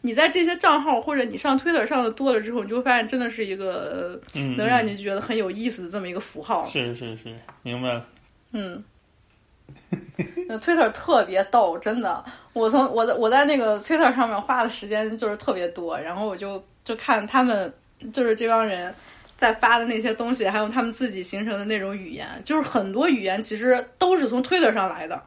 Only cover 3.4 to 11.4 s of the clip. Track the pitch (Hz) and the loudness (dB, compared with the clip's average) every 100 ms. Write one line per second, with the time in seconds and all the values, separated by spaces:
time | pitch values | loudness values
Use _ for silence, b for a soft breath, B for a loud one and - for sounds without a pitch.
3.4 | 202 190 190 175 175 180 175 - - 147 | -6 -4 -4 -4 -6 -6 -8 -10 -12 -6
4.4 | 139 127 214 233 220 202 202 196 - 226 | -4 -2 2 2 2 -4 -4 -4 -2 -2
5.4 | 190 196 233 190 175 202 180 180 - - | -2 -4 -6 -6 -8 -8 -6 -8 -10 -14
6.4 | - 190 - 147 120 120 120 110 113 113 | -2 -2 -2 -4 -6 -6 -10 -12 -14 -16
7.4 | - - 123 123 127 120 113 _ _ _ | -20 -16 -10 -6 -4 -4 -8 _ _ _
8.4 | _ 226 190 180 208 _ _ _ _ _ | _ -8 -8 -12 -18 _ _ _ _ _
9.4 | _ _ - - _ - - - - - | _ _ -20 -20 _ -10 -8 -8 -8 -6
10.4 | 359 220 339 330 226 - - 277 190 185 | -8 -4 0 4 2 0 2 4 4 0